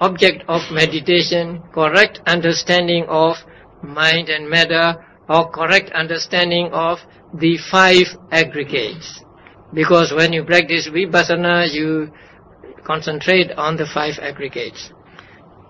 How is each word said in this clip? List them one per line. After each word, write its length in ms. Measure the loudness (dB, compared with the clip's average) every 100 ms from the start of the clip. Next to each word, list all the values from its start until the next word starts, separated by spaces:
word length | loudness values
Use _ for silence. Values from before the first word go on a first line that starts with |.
object 440 | -2 2 0 0 -2
of 240 | -4 -2
meditation, 920 | 0 0 0 0 0 2 -2 -4 -8 -8
correct 480 | -2 2 4 2 0 -2
understanding 800 | 0 0 -2 0 0 2 0 0
of 280 | 2 2 0 -10 -20 -20 -18
mind 460 | -10 -2 2 2 -2
and 200 | -6 0
matter, 560 | 0 2 2 0 -2 -10 _ 0
or 220 | 2 2
correct 400 | -2 2 2 0
understanding 800 | -4 -4 -6 -4 -2 0 0 -2
of 260 | -2 -2 -4 -10 -20 -18
the 240 | -2 0 0 0
five 360 | 4 6 6 4 -2 -4
aggregates. 960 | -2 -2 -4 -6 -6 -6 -8 -16 -18 -20 -20 -20 -20 -8
Because 400 | -2 4 4 4
when 180 | 2 0
you 120 | 0
practice 440 | 0 2 2 -2 -2
vipassana, 840 | -2 0 2 2 0 2 2 0
you 400 | -2 -2 -2 -4 -10 -20 -20 -20 -20 -20 -14
concentrate 640 | -6 -6 -4 -4 2 2 2
on 240 | -2 -4 -4
the 100 | -4
five 280 | -4 -6 -6
aggregates. 720 | -10 -10 -10 -8 -10 -12 -20 -20 -20 -20 -20 -20 -20 -20 -10